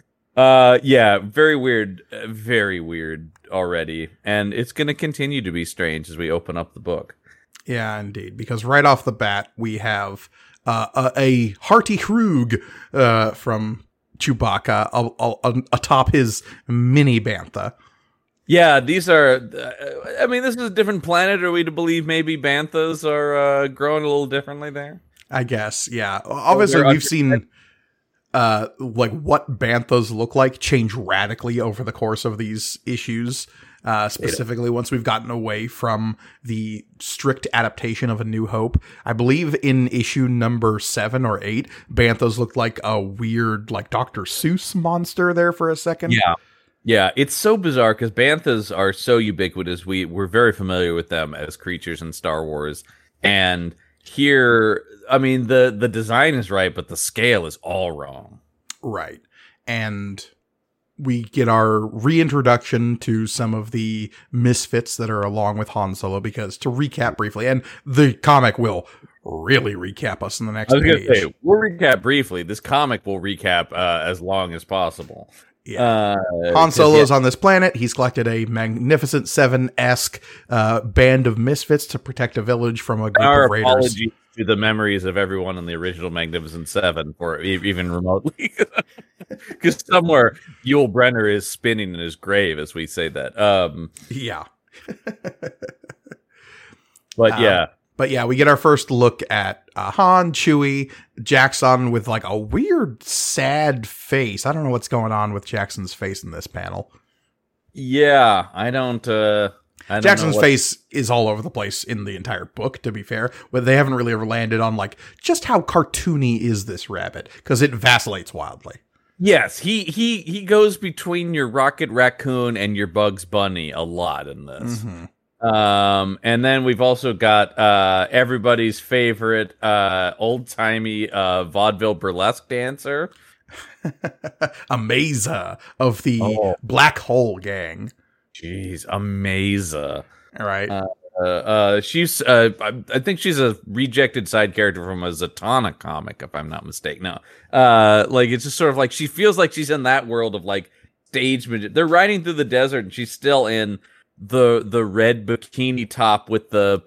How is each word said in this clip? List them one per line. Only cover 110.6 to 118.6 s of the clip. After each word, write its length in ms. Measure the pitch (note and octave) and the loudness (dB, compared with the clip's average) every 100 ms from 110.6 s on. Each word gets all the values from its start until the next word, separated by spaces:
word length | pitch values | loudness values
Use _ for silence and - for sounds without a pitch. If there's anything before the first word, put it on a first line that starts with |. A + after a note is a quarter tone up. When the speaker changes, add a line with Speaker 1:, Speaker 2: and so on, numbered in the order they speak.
| - - _ | 0 -6 _
Speaker 2:
is 180 | C#3 A#2 | -6 0
all 180 | A#2+ A2 | 2 2
over 120 | G#2+ | -2
the 80 | A2 | -6
place 340 | - G2+ - | -6 -6 -8
in 200 | - A2 G2+ | -8 -8 -8
the 100 | F#2+ | -10
entire 280 | G#2+ F#2+ F2+ | -8 -8 -10
book, 360 | - A#2+ - | -8 -8 -6
to 80 | A#2+ | -10
be 100 | G#2 | -8
fair, 280 | G2 A2+ B2 - - | -8 -6 -6 -8 -6
but 120 | B2+ B2+ | -2 2
they 100 | C3+ | 4
haven't 180 | C#3 B2+ | 4 0
really 180 | A#2+ | -2
ever 120 | A2 A2 | -2 -2
landed 340 | A#2 A2 A2+ | -4 -2 0
on, 160 | A2+ A2 | 0 -2
like, 220 | G2 - - _ | -6 -10 -20 _
just 240 | - E4+ - | -2 -2 2
how 160 | A3 | 0
cartoony 800 | - F3+ - - - D3+ B2+ A2+ | 2 0 0 -2 -2 0 0 0
is 240 | A#2 G#2+ G#2 | 0 -2 -4
this 240 | F2+ - | -12 -10
rabbit, 400 | F#2 F2+ - - - | -10 -10 -12 -18 -12
'cause 180 | - B2 | -2 2
it 100 | C#3+ | 2
vacillates 600 | A#2+ B2 A#2+ - G2 E2+ | 2 4 4 2 -8 -10
wildly. 420 | E2 D2+ C#2 | -12 -12 -14